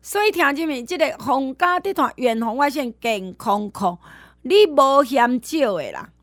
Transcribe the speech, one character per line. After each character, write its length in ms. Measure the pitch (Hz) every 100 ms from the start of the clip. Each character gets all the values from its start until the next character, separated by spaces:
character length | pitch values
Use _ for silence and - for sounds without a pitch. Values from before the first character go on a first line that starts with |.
所 240 | - 403 427
以 60 |
听 240 | 349 285 285
众 120 | 330
们， 180 | 269 240
这 120 | 349
个 180 | 294 226
皇 360 | 220 262 269 262
家 240 | 349 -
集 140 | 392
团 180 | 381 262 -
远 280 | 240 226
红 140 | 233 240
外 120 | 285
线 240 | 277 254 -
健 360 | 233 214 185 -
康 320 | 233 202 208
裤， 280 | - 196 175 - - - _
你 240 | 254 392 403
无 380 | 285 269 277
嫌 360 | 277 262 240 247
少 340 | - 311 254 180
的 140 | 123
啦 180 | 69 - _